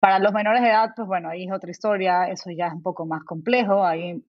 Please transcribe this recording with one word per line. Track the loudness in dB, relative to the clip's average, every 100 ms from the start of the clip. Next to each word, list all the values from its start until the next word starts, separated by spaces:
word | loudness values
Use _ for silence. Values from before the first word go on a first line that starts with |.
Para | 6 6
los | 4
menores | 2 2 2
de | 4
edad, | 4 2 -2
pues | -4
bueno, | -4 -4
ahí | -8 -6
es |
otra | -8 -8
historia, | -6 -2 0 2 2 0
eso | -4 -10
ya | -6 -4
es |
un | -4
poco | -8 -6 -6
más | -8
complejo, | -8 -10 0 0 2 2 2
ahí | 0 -6 -10 -14